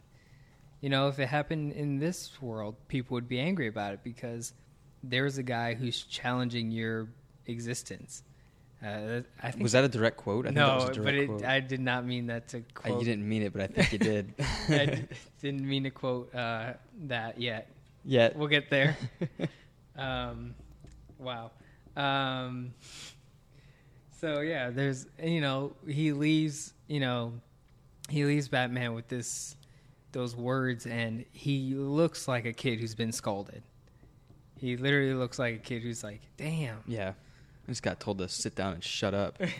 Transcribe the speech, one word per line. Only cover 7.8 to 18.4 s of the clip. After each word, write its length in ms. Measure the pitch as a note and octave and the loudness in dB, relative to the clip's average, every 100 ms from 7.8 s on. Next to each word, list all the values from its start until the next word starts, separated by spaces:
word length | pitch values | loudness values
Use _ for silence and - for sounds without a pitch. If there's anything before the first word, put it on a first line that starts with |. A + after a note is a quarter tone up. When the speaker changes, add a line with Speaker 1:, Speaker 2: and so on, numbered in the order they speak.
| - F#2+ - - - - - - - - | -6 -12 -12 -16 -18 -20 -20 -20 -20 -12
Speaker 1:
Uh, 380 | G#2+ G#2+ G#2+ A#2+ B2 - | -8 -6 -4 -4 -6 -8
I 80 | A#2 | -6
think 100 | A2+ | 0
Speaker 2:
Was 100 | A#2 | 4
that 120 | A#2 | 6
a 40 | C3+ | 6
direct 300 | A#2 A2+ - | 6 2 2
quote? 260 | - G#2 | 0 0
I 40 | B2+ | 2
think 80 | C#3 | 4
Speaker 1:
no, 100 | C#3+ | 6
Speaker 2:
that 80 | |
was 100 | C3 B2+ | 6 2
a 20 | |
direct 120 | C3 | 0
Speaker 1:
but 100 | A2 | 2
it, 120 | C#3 C#3 | 2 2
Speaker 2:
quote. 160 | G#2+ A#2 | 0 2
Speaker 1:
I 140 | C3+ | 2
did 200 | C3 C3 | 2 0
not 240 | B2+ B2 | 0 0
mean 220 | B2 B2 A#2+ | 0 -2 -2
that 220 | A#2 A2+ | -4 -6
to 100 | A#2+ | -10
Speaker 2:
Uh, 40 | A2+ | -10
Speaker 1:
quote. 240 | - A#2+ B2 | -6 -2 0
Speaker 2:
you 60 | A#2 | 2
didn't 200 | G#2+ G#2 | 2 2
mean 160 | A2 | 2
it, 100 | G#2 | 2
but 80 | G2+ | 0
I 40 | F#2+ | 0
think 240 | - E3+ | 4 4
you 60 | G#2+ | 4
did. 360 | A2 G#2 G2+ - | 4 2 0 -4
Speaker 1:
<laughs> 320 | C3+ - - | -2 -2 2
I 180 | D3+ C#3+ | 4 4
d-, 220 | C3+ - B2+ - - | 0 -4 -10 -16 -8
didn't 260 | C#3 C#3 C3+ | -4 -2 0
mean 180 | C#3 | 0
to 60 | C3+ | 0
quote, 420 | C3 C3+ B2+ B2 | -2 -2 -2 -4
uh, 400 | B2 A#2+ A2+ A2+ B2 - A#3 | -4 -2 -2 -4 -8 -14 -14
that 360 | D3 A#2+ A2+ A2+ | -4 -2 -2 -4
yet. 300 | A#2+ G#2+ - - - - | -2 -2 -6 -16 -20 -16
Speaker 2:
Yet. 320 | C#3+ C3 A#2 | 4 8 8
Speaker 1:
We'll 120 | - | 6